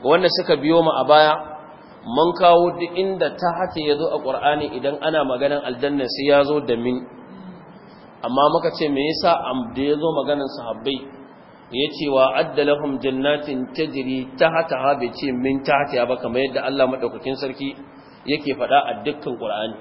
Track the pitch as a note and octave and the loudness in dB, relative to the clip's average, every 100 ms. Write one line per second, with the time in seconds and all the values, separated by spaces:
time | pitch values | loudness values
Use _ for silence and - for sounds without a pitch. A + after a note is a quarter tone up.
0 | B2 E3+ F3+ - - D3+ C#3+ E3 D#3+ C#3 | 4 4 4 0 0 0 4 4 4 2
1 | C3 D3+ D3+ D#3+ - - - - - - | 6 8 8 2 -4 -14 -18 -20 -20 -18
2 | A2 B2 E3+ F3 F3+ E3+ F3 E3+ E3+ F3 | -4 2 2 4 6 6 4 0 -6 -2
3 | F#3+ F#3+ D#3 - F3+ E3+ B3 E3 D3+ C#3+ | -2 0 -2 0 -4 -2 -4 -2 0 0
4 | E3 D3 C3 B2+ C#3 D3 D3 B2 C3+ D3 | 0 -2 -2 0 0 0 -2 -4 -4 -2
5 | D#3+ D#3+ C#3 B2+ C#3 C#3+ B2+ B2 C#3 C#3+ | 0 0 0 0 0 -2 -4 -4 -2 0
6 | B2 - C#3+ C#3+ C#3+ D3 B2 A#2 A#2+ B2 | -2 -2 4 4 4 0 0 -2 -2 -4
7 | B2+ - - - - - - - - - | -8 -18 -20 -18 -18 -18 -20 -20 -20 -20
8 | - - A#2 B2+ D3 E3 E3 - D#3 C#3 | -20 -10 -4 2 4 4 0 -2 -2 0
9 | D3 D#3+ F#3 E3+ B2+ B2+ A2+ B2+ C#3 D3 | 0 0 2 2 0 -4 -4 -4 0 0
10 | D#3+ D3+ B2+ C#3+ C3+ - A#2 A2 A#2 C3 | 0 0 0 -2 -2 -6 -8 -6 -6 -6
11 | - - - - - - - A#2 D3+ C#3+ | -10 -18 -20 -20 -20 -20 -10 -4 -4 -2
12 | C#3+ C3+ C3 A#2+ E3 D3 C#3+ C#3+ D3 C3+ | 0 4 4 2 0 0 2 2 0 -2
13 | C3 C3 C#3 D3 D3+ C3 B2+ - D#3 C3+ | -2 0 0 0 -2 -6 -6 -4 -4 -4
14 | C3 C3 B2+ - E3 E3 E3 B2+ C3+ C#3+ | -4 -6 -6 2 4 4 -2 0 0 0
15 | A#2+ - C#3+ B2 C3 C3+ C3+ C#3+ C#3+ B2+ | -2 -4 -4 -2 0 -2 2 2 2 0
16 | A#2+ B2+ A#2+ A#2+ C3+ B2+ B2 C#3 C3 C3 | 0 -2 -2 -2 -2 -2 -4 0 0 0
17 | A#2+ A2+ C3 C3 C3+ C3 C#3 C3+ - - | -6 -6 -8 -6 -6 -8 -10 -10 -18 -20
18 | - - - D3+ C#3+ C3+ A#2 C#3 C#3+ A2 | -20 -16 -4 -4 -2 -4 2 2 2 -4
19 | A2 D3 - A#2+ A2+ G#2 A2 A2 | -6 -6 -8 -6 -6 -4 -6 -8